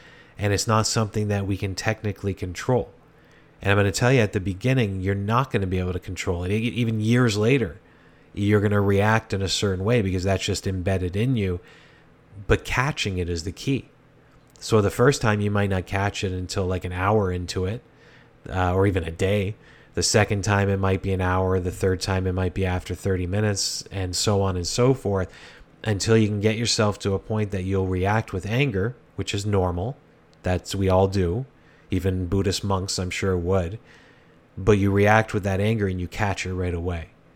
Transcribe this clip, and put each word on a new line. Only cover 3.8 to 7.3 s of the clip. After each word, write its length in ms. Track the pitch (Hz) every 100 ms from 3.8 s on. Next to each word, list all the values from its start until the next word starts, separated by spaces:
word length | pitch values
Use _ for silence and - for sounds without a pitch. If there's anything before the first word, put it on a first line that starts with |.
| 101
tell 220 | 92 123
you 80 | 135
at 120 | 104
the 60 | 104
beginning, 640 | 92 95 123 131 104 95
you're 140 | 95 98
not 360 | 101 120 139
gonna 160 | 104 95
be 120 | 92
able 140 | 92
to 60 | 87
control 440 | - 87 - 87
it. 80 | 90
E-, 160 | 107 117
even 320 | 110 113 110
years 360 | 110 123 120